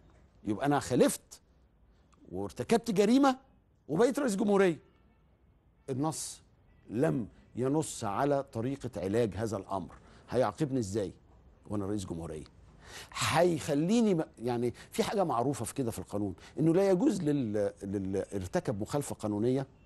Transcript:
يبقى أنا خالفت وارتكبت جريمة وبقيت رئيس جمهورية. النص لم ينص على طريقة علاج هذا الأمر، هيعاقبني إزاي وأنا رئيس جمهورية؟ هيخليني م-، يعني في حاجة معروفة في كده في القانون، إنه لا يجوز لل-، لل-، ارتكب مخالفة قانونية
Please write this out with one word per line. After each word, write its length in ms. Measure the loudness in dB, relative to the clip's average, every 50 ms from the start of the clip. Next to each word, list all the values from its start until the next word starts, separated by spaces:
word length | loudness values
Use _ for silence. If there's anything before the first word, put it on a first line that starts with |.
| -14 -20 -20 -20 _ _ _ _ -6
يبقى 220 | -4 -4 -2 0
أنا 140 | 0 0 0
خالفت 640 | 0 0 4 4 4 4 2 -2 _ -18 -20 -20 _ _ _ _ _ _ _ _ _ _ _ _ _ _ _ _ -18 -12
وارتكبت 600 | -8 -8 -8 -8 -6 -6 0 2 2 2 2 0
جريمة 460 | 2 4 4 6 6 6 6 4 2 0 -6 _ _ _ _ _ _ _ _
وبقيت 320 | -4 2 2 4 4 2 2
رئيس 160 | 0 -2 0
جمهورية. 440 | 0 2 2 4 6 4 4 2 0 -8 _ _ _ _ _ _ _ _ _ _ _ _ _ _ _ _ _ _ _ -10 -6
النص 520 | -4 -2 -2 -2 -2 -4 -8 -10 -12 -16 -20 _ _ _ _ _ _ _ -12 -6
لم 380 | 0 2 2 2 2 0 -4 -6 -10 -20 -20 _ -6
ينص 480 | -2 -2 0 0 0 -2 -4 -6 -6 -6
على 400 | -4 -2 0 0 2 0 0 -2
طريقة 460 | -4 -6 -6 -4 -4 -6 -6 -8 -8 -6
علاج 380 | -4 -4 0 2 2 0 0 -2
هذا 220 | -4 -4 -4 -4
الأمر، 380 | -6 -6 -6 -6 -6 -6 -8 -16 -20 -20 -20 -20 -20 -10 -4
هيعاقبني 500 | 0 0 0 0 0 -2 -4 -2 -2 -4
إزاي 320 | -4 -2 -2 -4 -4 -4 -8 -14 -20 -20 -20 -20 -20 -20 -20 _ -12 -6
وأنا 160 | -6 -4 -4
رئيس 200 | -4 -4 -6 -6
جمهورية؟ 380 | -6 -8 -8 -8 -10 -10 -12 -14 -16 -20 -20 -20 -20 -20 -20 -20 -18 -18 -18 -16 -12 -8
هيخليني 1000 | -4 -2 2 4 4 4 4 2 0 -2 -2 0 0 2 2 4 4 4 4 2
م-، 100 | 2 0 -6 -8 -6
يعني 340 | -4 -2 -2 0 -2 -2 -4 -6 -16 -10
في 120 | -4 -2 -2
حاجة 200 | 0 0 0 0
معروفة 420 | 0 0 0 0 0 -2 -4 -6
في 80 | -6 -4
كده 180 | -4 -4 -4
في 80 | -4 -6
القانون، 360 | -8 -6 -4 -4 -4 -4 -6 -10 -16 -12 -4 0
إنه 140 | 2 4 4
لا 160 | 4 4 4
يجوز 320 | 4 4 2 2 0 0
لل-، 520 | 0 0 0 0 0 0 0 0 0 -2 -2 -6 -8
لل-، 420 | -6 -4 -4 -2 -2 -2 -2 -4 -4 -6
ارتكب 460 | -6 -6 -2 -4 -4 -2 -2 -4 -4
مخالفة 340 | -4 -4 -2 -4 -4 -4 -8
قانونية 520 | -6 -4 -4 -2 0 0 0 0 0 -2 -6 -12 -20 -20